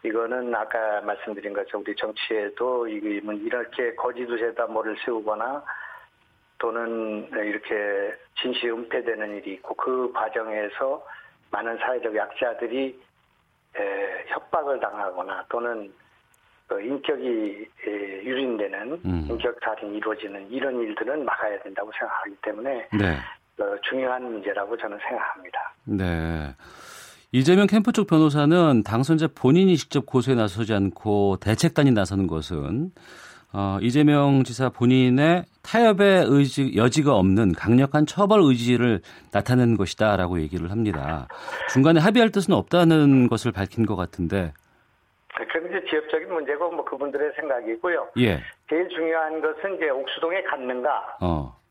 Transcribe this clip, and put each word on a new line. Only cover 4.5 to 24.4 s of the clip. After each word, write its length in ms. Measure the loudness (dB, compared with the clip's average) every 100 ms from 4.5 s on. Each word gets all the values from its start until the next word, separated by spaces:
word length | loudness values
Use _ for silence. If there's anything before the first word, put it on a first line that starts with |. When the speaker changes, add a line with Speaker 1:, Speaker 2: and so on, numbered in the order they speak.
| -2 -4
Speaker 1:
뭐를 280 | -4 -4 -6 -6
세우거나 560 | -4 -4 -4 -4 -6 -10 -14 -14 -18 -20 _ _ _ _ _
또는 680 | -4 -4 -6 -6 -6 -8 -8
이렇게 800 | -6 -4 -6 -4 -4 -2 -2 -4 -8 _ -6
진실이 300 | -4 -4 -4
은폐되는 680 | -6 -6 -4 -4 -4 -6 -8
일이 160 | -10 -14
있고 180 | -12 -6
그 360 | -4 -2 -2
과정에서 920 | -4 -4 -4 -6 -6 -6 -4 -4 -4 -10 -20 -20 _ _
많은 260 | -6 -6 -6
사회적 360 | -4 -4 -2 -4
약자들이, 840 | -4 -4 -4 -4 -6 -4 -6 -8 _ _ _ _ _ _ _ -8
에, 460 | -6 -4 -6 -8 -8
협박을 520 | -10 -4 -4 -2 -4
당하거나 680 | -4 -6 -8 -8 -10 -10 -6
또는 420 | -6 -4 -8 -12 _ _ _ _ _ _ _ _
그 140 | -8
인격이, 840 | -6 -6 -4 -4 -4 -4 -4 -8 -18 _ -10
에, 40 | -8 -8 -10
유린되는 800 | -8 -6 -4 -4 -6 -8 -10 -8
Speaker 2:
음. 240 | -4 -4 -4
Speaker 1:
인격 280 | -4 -4 -4
살인이 340 | -6 -6 -8 -6
이루어지는 520 | -6 -6 -8 -14 -10
이런 280 | -6 -4 -4
일들은 460 | -6 -6 -6 -4 -4
막아야 340 | -4 -4 -6
된다고 300 | -10 -10 -10 -8
생각하기 380 | -6 -6 -8 -10
때문에 440 | -8 -6 -6 -6 -4
Speaker 2:
네. 240 | 0 0 0 -8 -18 _ -6
Speaker 1:
어, 160 | -6 -4 -6
중요한 420 | -4 -4 -4 -6
문제라고 460 | -8